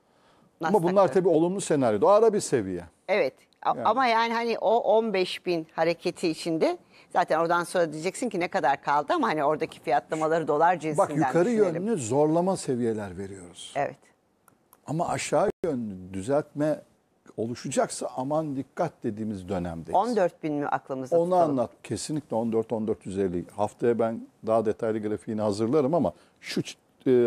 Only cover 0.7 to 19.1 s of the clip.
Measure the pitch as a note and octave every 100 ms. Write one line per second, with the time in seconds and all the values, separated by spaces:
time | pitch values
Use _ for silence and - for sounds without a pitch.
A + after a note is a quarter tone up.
0.7 | G3+ E3+ F#3+ F#3 F#3+ F3+ D#3 E3+ G3 -
1.7 | D#3 B2 G#2 D#3 G#3 A3+ G3+ - C3+ F#2+
2.7 | F2+ E2 _ - G3 C#3 - _ _ -
3.7 | A3 G#3+ A3+ B3+ A3+ A#3 A#3 A#3 A3 F3+
4.7 | A#3 - G#3+ A3+ F#3+ F3+ - - E3+ D#3
5.7 | - E3 E3+ F3+ E3 F3 D#3+ E3+ E3 C4+
6.7 | F4 _ - _ - E3+ D#3 E3 E3+ E3+
7.7 | F#3 E3+ D#3 E3 F3+ B3+ F#3+ E3+ G3 D#3+
8.7 | C#3 - D3 D3+ F4 B3+ D#3 C#3+ D#3 D#3+
9.7 | - - C#3+ - D#3+ D#3 E3+ D3+ D3 E3
10.7 | F3+ D#3 D3+ F#3+ D3 D3 E3 F3+ A3+ G3
11.7 | E3 G3 A3 A2 C3 D3+ E3 F3+ F#3 -
12.7 | B2 A#2+ G#2+ G2+ F2 G2 G2 F2 E2+ -
13.7 | - C3 C3 _ _ _ _ _ _ _
14.7 | _ - D#3+ E3+ C3+ - D3 - - F3
15.7 | C3+ A2 F#2 F#2 F#2+ F#2+ C#3 D3 C#3+ D3+
16.7 | D3 - _ _ _ - - A2+ A#2+ -
17.7 | F3+ A3 - - C3 C3 D3+ D#3 C3+ C3+
18.7 | - E3+ - B2+